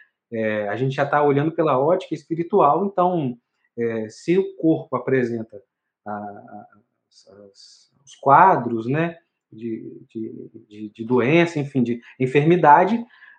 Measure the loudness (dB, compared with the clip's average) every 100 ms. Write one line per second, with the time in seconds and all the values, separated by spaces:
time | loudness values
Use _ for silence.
0 | _ _ _ -6 -4 -4 -4 -4 -4 -2
1 | -2 2 2 2 0 -2 0 0 2 0
2 | -2 -12 -8 -8 -2 2 4 2 -2 0
3 | 0 0 -4 -6 _ _ _ -6 -4 -4
4 | -8 -10 -2 0 0 -2 -2 -2 -2 -6
5 | -2 0 0 -4 -10 -16 _ _ _ _
6 | -12 -10 -10 -16 -18 -20 -20 _ _ _
7 | _ _ _ -20 -20 _ -20 -20 _ _
8 | _ -6 4 6 6 4 -2 -4 -4 -2
9 | -4 -6 _ _ _ -14 -10 -10 -12 -20
10 | -16 -12 -12 -14 -18 -20 _ -18 -18 -14
11 | -2 0 2 2 2 -2 -4 -2 -2 -4
12 | -10 -6 0 2 4 4 6 6 6 0
13 | -6 _ -20